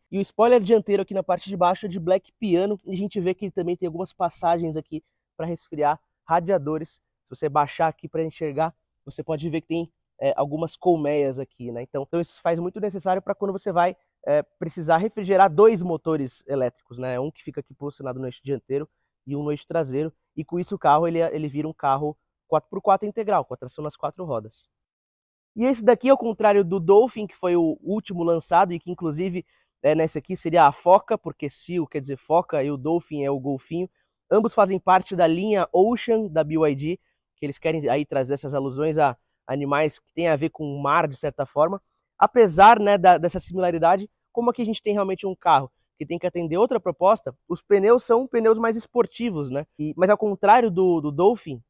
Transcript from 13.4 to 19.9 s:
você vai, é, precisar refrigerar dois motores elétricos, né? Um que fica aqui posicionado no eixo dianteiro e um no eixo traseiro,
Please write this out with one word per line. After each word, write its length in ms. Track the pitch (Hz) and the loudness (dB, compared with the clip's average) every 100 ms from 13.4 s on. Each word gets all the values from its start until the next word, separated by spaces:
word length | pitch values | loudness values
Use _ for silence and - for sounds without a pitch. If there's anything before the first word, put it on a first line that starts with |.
| 202 | -6
você 200 | 190 208 | -6 -4
vai, 240 | 175 180 - _ _ - | 0 0 -4 _ _ -2
é, 160 | 147 | -2
precisar 560 | - _ 165 - 160 165 | -2 _ -10 -6 0 0
refrigerar 560 | 208 - 190 190 196 | 0 -4 0 4 4
dois 300 | 156 220 202 | 6 6 6
motores 600 | 175 156 165 156 131 - - | -2 -4 -2 -4 -4 -10 -6
elétricos, 500 | 139 123 - _ 120 | -2 -2 -6 _ -10
né? 220 | 127 123 | -6 -6
Um 100 | 147 | -6
que 140 | - | -10
fica 160 | - 139 | -14 -14
aqui 160 | - 135 | -16 -14
posicionado 440 | 143 - 135 127 | -14 -10 -10 -10
no 60 | 127 | -10
eixo 160 | - | -10
dianteiro 460 | 135 131 - 139 151 _ _ _ - | -8 -8 -4 -6 -6 _ _ _ -10
e 100 | 143 | -6
um 80 | |
no 80 | 147 | -6
eixo 160 | 147 - | -6 -4
traseiro, 440 | 165 139 | -4 -2